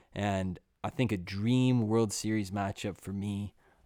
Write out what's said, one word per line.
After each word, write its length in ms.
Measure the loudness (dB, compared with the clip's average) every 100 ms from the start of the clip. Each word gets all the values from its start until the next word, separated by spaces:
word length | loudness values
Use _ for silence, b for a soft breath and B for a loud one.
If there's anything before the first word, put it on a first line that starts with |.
| b
And 460 | -4 0 0 -2 -6 -12 _
I 60 | -6
think 220 | -2 0
a 60 | 0
dream 720 | -4 -2 2 4 4 4 4
World 260 | 4 2
Series 380 | 0 0 0 0
matchup 460 | -2 -4 -4 -8 -8
for 160 | -8
me, 400 | -4 -4 -4 -6 b b b